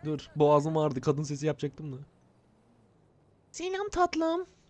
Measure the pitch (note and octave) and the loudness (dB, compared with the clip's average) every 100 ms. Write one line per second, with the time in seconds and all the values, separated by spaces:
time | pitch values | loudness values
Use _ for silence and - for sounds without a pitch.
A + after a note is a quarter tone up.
0 | D3 D3+ - D3+ D3 D3 D3 D#3 D3+ B2+ | -4 -6 -6 2 6 6 4 0 0 0
1 | C3+ C#3+ D3+ C#3+ D3+ D3 D3 - D3+ C3 | -2 -2 -2 -4 -4 -4 -6 -8 -12 -12
2 | C#3+ _ _ _ _ _ _ _ _ _ | -16 _ _ _ _ _ _ _ _ _
3 | _ _ _ _ _ - F4+ F#4+ G#4 F4 | _ _ _ _ _ -10 -6 -4 -4 0
4 | F4 D#4+ D#4+ E4+ F#4 _ | 0 2 0 -2 -6 _